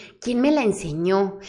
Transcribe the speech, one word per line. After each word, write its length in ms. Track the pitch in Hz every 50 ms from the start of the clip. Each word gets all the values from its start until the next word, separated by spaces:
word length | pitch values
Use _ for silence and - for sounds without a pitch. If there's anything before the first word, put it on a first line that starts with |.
| - - - -
¿Quién 220 | - 240 247 240
me 100 | 254 285
la 120 | 311 294 240
enseñó? 760 | 208 196 - - 160 147 160 170 185 190 196 202 190 190 - -